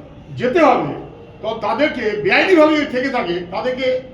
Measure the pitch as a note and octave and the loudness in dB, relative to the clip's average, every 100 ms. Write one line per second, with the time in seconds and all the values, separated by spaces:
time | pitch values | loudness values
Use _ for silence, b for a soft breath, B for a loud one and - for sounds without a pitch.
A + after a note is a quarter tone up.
0 | - - - C3+ A#3+ E4 C#4 F3 D3 A2+ | -18 -20 -14 -4 0 4 4 4 -2 -8
1 | - - - - G#3+ A3+ G#3 A#3 D4+ B3+ | -14 -18 -20 -12 -8 -6 -4 0 -2 -2
2 | G#3 G#3 G3 B3+ F#4 E4 D4+ D4+ - B3 | -4 -2 0 2 4 6 6 4 -2 -2
3 | C4+ B3 F3 F3 - - B3 B3+ B3+ B3+ | -2 -2 -4 -4 -6 -6 -4 -2 -2 -2
4 | - | -6